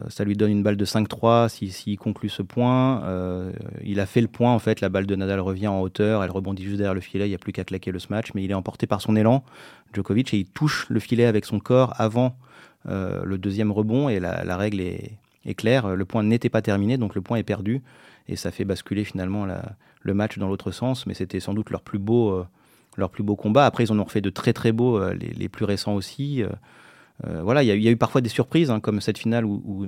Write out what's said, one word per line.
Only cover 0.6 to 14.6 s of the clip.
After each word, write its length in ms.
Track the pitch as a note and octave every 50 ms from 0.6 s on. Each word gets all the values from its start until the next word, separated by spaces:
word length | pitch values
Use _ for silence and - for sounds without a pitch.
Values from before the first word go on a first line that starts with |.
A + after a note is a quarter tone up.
balle 140 | G2+ G#2 G#2
de 80 | G2+ G2+
cinq 240 | - - A2+ G#2+ G#2
trois 400 | - A2+ A2+ A2+ A#2 A#2 A#2 A2
si, 220 | - - G2+ F#2+
s'il 260 | F#2 - - G#2 G2+
conclut 320 | G2 - A2 G2+ - - G2+
ce 140 | - -
point. 600 | G2 - - B2 A#2+ B2 B2+ B2+ B2+ C3 C3 G#2 -
Euh, 460 | F#2 F#2 F2+ F#2 F#2 F2+ F#2 F#2 F#2 - - - - - D2
il 180 | - G2+ G2 G2+
a 60 | G2
fait 140 | - - A#2+
le 80 | A#2 G#2+
point, 240 | - - A#2 A#2+
en 60 | B2 G#2+
fait. 240 | - A2+ A2 -
La 80 | G2+ F#2+
balle 160 | F#2 G2 G2
de 100 | G2 G2
Nadal 240 | F#2+ G2 F#2+ G2 G2
revient 280 | F2+ F#2+ F#2+ F#2 G#2 G#2
en 120 | G2 F#2+
hauteur, 420 | F#2 F#2 - - G#2 G#2+ A2 G#2
elle 80 | F#2+ F2+
rebondit 320 | F#2 G2 F#2+ F#2+ G2 F2+
juste 140 | F#2 G2+ G2+
derrière 180 | G2+ G2+ G2 F#2
le 60 | F#2+
filet, 260 | F#2 - - F#2+ G2+
il 40 | G2+
n'y 40 | F#2+
a 40 | F2
plus 140 | - G2+
qu'à 120 | F#2 - F#2
claquer 260 | - F#2+ F#2 - -
le 80 | F2+ F2+
smash. 360 | - - G2+ A2 A2+ - -
Mais 100 | G2+ F#2+
il 60 | F#2+
est 40 | G2+
emporté 320 | F#2+ F2+ - - - -
par 140 | - G#2+ G2
son 160 | - - G#2+
élan, 280 | G#2+ G#2+ A2+ B2+ C#3 - - - - - - - - _ _ -
Djokovic, 380 | G2+ F#2+ - G2+ A#2 C3 - A2
et 40 | G2+
il 80 | F#2
touche 400 | - - - D3+ D3+ - - - -
le 100 | A#2 A2
filet 240 | - - A#2+ A2+ A#2+
avec 220 | A#2 G#2+ G#2 -
son 120 | - A2 G2
corps 360 | - - B2 B2+ C3 A#2+ -
avant, 400 | - A2 A2 G#2+ B2 B2+ B2+ B2+ - - - - - - - _ _ -
euh, 380 | F2+ F#2+ F#2+ F#2 F#2+ F#2+ F2+ F#2
le 140 | F#2 G2 F#2
deuxième 340 | F#2 G2+ G2 G#2+ G#2+ G#2
rebond. 380 | G2 G#2+ G#2+ G#2+ A2+ C3+ D3 C#3
Et 100 | G#2+ F#2
la, 240 | F2+ E2+ F2 E2+ F2
la 120 | F2+ F2+
règle 240 | F2+